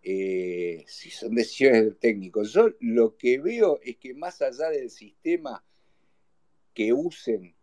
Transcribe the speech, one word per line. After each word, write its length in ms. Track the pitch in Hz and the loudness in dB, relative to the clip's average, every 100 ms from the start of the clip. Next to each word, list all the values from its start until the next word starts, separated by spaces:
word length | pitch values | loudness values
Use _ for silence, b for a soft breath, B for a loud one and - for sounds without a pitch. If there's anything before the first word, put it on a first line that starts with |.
eh, 800 | 90 95 95 92 90 87 87 82 - | -4 -4 -2 -4 -4 -4 -6 -8 -14
sí 220 | - - | -20 -18
son 260 | - 110 117 | -12 -4 -2
decisiones 480 | 113 - 135 117 | -2 2 6 6
del 120 | 110 - | 4 2
técnico. 460 | 113 104 92 104 | 0 0 -4 -4
Yo 260 | 107 165 226 220 | -2 4 4 2
lo 380 | 120 117 113 _ | -2 4 2 _
que 220 | 123 127 | 0 0
veo 400 | 160 233 208 147 | 0 2 2 2
es 140 | 123 117 | -4 -14
que 160 | 131 | -14
más 280 | 131 175 - | -12 -12 -6
allá 280 | 139 123 160 | -6 -4 -4
del 200 | 151 123 | -4 -8
sistema 760 | - 104 _ 160 170 151 104 _ _ _ _ _ _ _ _ _ _ _ | -14 -20 _ -4 -4 -4 -14 _ _ _ _ _ _ _ _ _ _ _
que 200 | - 110 | -4 0
usen 640 | 123 170 - - 110 90 _ | 0 0 -8 -6 -6 -6 _